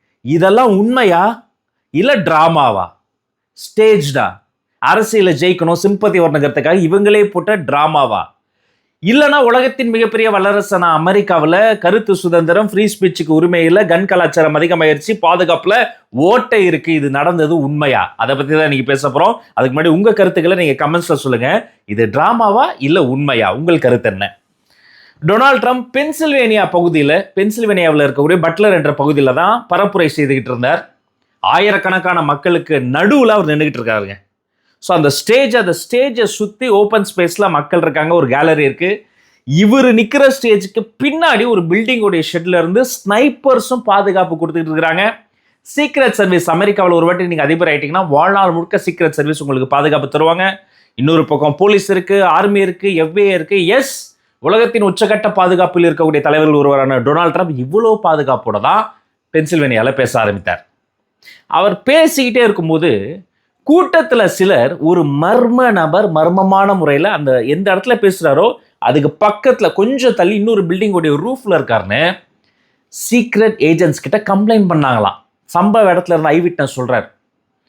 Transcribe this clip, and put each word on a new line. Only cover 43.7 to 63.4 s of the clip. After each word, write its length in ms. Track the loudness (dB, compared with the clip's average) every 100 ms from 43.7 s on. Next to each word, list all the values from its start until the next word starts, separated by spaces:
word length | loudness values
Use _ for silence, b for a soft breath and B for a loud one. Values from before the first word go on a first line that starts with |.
| -4
பாதுகாப்பு 520 | 0 0 2 0 -2 -2
கொடுத்துட்டு 140 | -4
இருக்கிறாங்க. 640 | -4 -4 -2 -2 0 -2 -4 _ _ _ _
சீக்ரெட் 520 | -10 -4 -2 0 0
சர்வீஸ், 380 | 0 0 0 0
அமெரிக்காவுல 420 | 0 0 0 2
ஒரு 140 | 2 2
வாட்டி 200 | 0 -2
நீங்க 160 | -2
அதிபர் 260 | -2 0 0
ஆயிட்டீங்கன்னா 400 | -2 -2 -4 0
வாழ்நாள் 440 | 2 2 2 0
முழுக்க 260 | -2 -4 -4
சீக்ரெட் 340 | -4 -2 -2
சர்வீஸ் 280 | -2 -4 -4
உங்களுக்கு 280 | -4 -4 -2
பாதுகாப்பு 500 | 0 0 -2 -2 0
தருவாங்க. 380 | 0 0 -2 -4 b b b
இன்னொரு 300 | -4 0 2
பக்கம் 300 | 0 0 -2
போலீஸ் 360 | 0 2 2 0
இருக்கு, 340 | -4 0 0
ஆர்மி 360 | 2 2 0 0
இருக்கு, 340 | -2 -4 -4
எஃப் 200 | -2 -2
பி 80 | 0
ஐ 60 | 0
இருக்கு. 380 | 0 -2 -2 0
எஸ், 500 | 0 -2 -8 -18 _ _ _
உலகத்தின் 460 | 0 2 2 0
உச்சகட்ட 480 | -2 0 0 0 -2
பாதுகாப்பில் 520 | 0 2 2 0 2
இருக்கக்கூடிய 360 | 0 2 0 0
தலைவர்கள் 380 | 0 2 2 2
ஒருவரான 400 | 2 2 0 0
டொனால்ட் 360 | 0 0 0
ட்ரம்ப் 300 | -2 -4 -6
இவ்வளோ 320 | -4 0 0 0
பாதுகாப்போட 580 | 0 0 0 -2 -2 -2
தான் 400 | 0 -2 -4 b b _ _
பென்சில்வேனியால 600 | -4 -2 -2 0 0 0
பேச 280 | 0 -2 0
ஆரம்பித்தார். 460 | -2 -2 -6 -8 _ _ _ _ _ _ B B -6
அவர் 360 | -2 0 -2 0
பேசிக்கிட்டே 520 | 2 2 0 0 2
இருக்கும்போது 800 | 2 0 -2 0 0 -2 -4 -12 -20 _